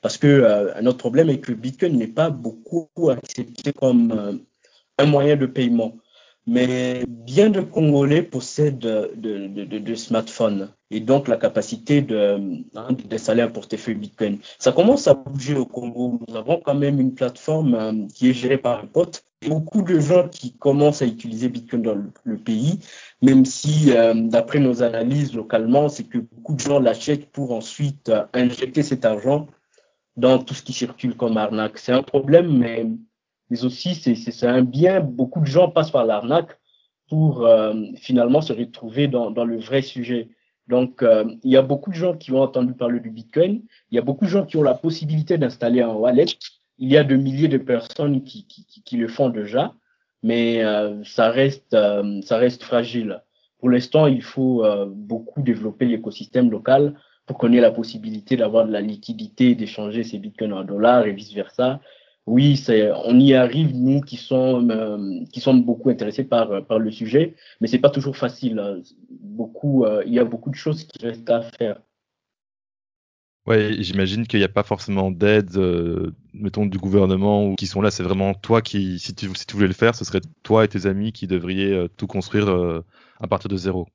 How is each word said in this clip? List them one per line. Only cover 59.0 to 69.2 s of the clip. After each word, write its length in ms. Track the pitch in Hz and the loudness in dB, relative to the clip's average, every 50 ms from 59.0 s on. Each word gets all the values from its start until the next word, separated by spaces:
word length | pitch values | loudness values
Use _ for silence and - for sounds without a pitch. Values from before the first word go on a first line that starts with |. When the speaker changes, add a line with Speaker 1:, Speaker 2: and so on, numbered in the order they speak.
| - - 117 110 113 107 _ - 127 123 120 | -12 -12 -12 -12 -12 -14 _ 2 4 4 4
Speaker 1:
d'échanger 500 | 120 110 101 - - 107 104 107 117 113 | 2 -2 -10 -8 -10 -10 -6 -6 -6 -6
ses 140 | 113 - 104 | -6 -8 -12
bitcoins 360 | 98 107 - - 110 107 101 | -12 -14 -10 -8 -6 -6 -6
en 100 | 95 98 | -6 -8
dollars 420 | 98 101 101 107 117 123 123 113 | -8 -4 2 4 6 6 6 4
et 60 | 107 98 | 2 -2
vice-versa. 680 | 98 101 - 101 104 98 - _ - 123 131 135 139 _ _ _ _ _ _ _ _ _ | -6 -12 -12 -10 -10 -10 -10 _ -2 -2 -2 -2 -4 _ _ _ _ _ _ _ _ _
Oui, 320 | - 113 123 139 147 139 | 2 2 4 6 6 4
c'est, 340 | 135 - - 117 107 107 104 - - - | 2 2 2 2 4 4 2 0 -2 0
on 160 | 117 120 127 | 4 6 6
y 140 | 135 139 135 | 8 8 8
arrive, 400 | 131 127 120 - 151 160 151 127 | 6 4 2 2 0 0 0 0
nous 260 | 127 123 131 135 143 | 0 0 2 2 0
qui 160 | 139 - 123 | -2 -6 -14
sommes, 540 | 117 - - 135 127 127 131 127 123 120 120 | -18 -8 -2 -2 0 2 2 2 2 2 0
euh, 520 | 113 110 110 107 104 104 101 98 92 87 - - | 0 0 -4 -4 -6 -6 -6 -8 -8 -10 -10 -12
qui 100 | - - | -14 -6
sommes 220 | - 139 131 127 120 | 0 4 4 4 6
beaucoup 280 | 120 120 - - 135 | 4 -2 0 0 -2
intéressés 340 | 120 - 113 104 104 - 135 | -2 0 -4 -6 -4 -6 -4
par, 260 | 131 127 117 113 104 | 0 0 0 0 0
euh, 100 | 101 98 95 | -2 -6 -4
par 160 | _ 113 110 | _ -2 0
le 120 | 113 113 | 0 -2
sujet, 440 | 110 - 117 107 117 143 165 170 - _ _ - - _ | -4 -6 -8 0 2 2 2 2 -4 _ _ -20 -8 _
mais 60 | - | -4
c'est 120 | - - 123 | 0 0 4
pas 120 | - 143 | 2 2
toujours 260 | 143 143 135 143 135 | 2 2 -4 -4 -6
facile, 420 | - - 120 - - - 123 110 107 | -6 -6 -8 -6 -6 -6 -6 -4 -4
hein. 220 | 101 101 98 90 87 _ _ _ _ _ | -6 -6 -8 -10 -12 _ _ _ _ _
Beaucoup, 720 | - - | -20 -20